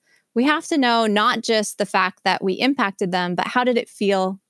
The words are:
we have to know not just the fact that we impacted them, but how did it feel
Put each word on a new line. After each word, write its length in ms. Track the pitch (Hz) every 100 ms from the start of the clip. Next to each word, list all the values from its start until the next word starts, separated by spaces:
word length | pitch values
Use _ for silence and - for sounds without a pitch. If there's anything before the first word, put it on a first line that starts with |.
| _ _ _ 233
we 80 |
have 240 | 269 311 320
to 100 | 330
know 300 | 247 233 220
not 340 | 208 226 233
just 360 | - 220 202 -
the 80 | 202
fact 360 | 190 185 -
that 200 | 190 185
we 100 | 196
impacted 580 | - 254 277 202 - 190
them, 220 | 180 180
but 140 | 175 -
how 160 | 247
did 140 | 247 240
it 120 | -
feel 500 | - 202 196 185 190